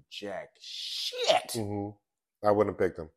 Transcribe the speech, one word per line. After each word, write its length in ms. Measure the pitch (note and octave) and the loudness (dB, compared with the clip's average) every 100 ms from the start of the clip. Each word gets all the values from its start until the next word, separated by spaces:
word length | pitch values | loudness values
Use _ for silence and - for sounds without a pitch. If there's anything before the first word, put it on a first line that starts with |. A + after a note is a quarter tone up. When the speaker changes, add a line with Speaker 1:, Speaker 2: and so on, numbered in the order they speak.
| _ | _
Speaker 1:
jack 400 | - G2+ F2+ D2+ _ | -12 -10 -10 -12 _
shit. 920 | - - - - - B4 A#4+ - - | -14 -10 -8 -6 -6 -4 2 2 2
Speaker 2:
Mm-hmm. 920 | A#2 G2+ G#2 G2+ G#2+ _ _ _ _ G#2 | -4 -2 -4 -4 -10 _ _ _ _ 4
I 40 | |
wouldn't 240 | G#2 G2+ F#2 | 6 4 4
have 40 | |
picked 180 | F#2+ - | 0 0
him. 100 | D#2 | -12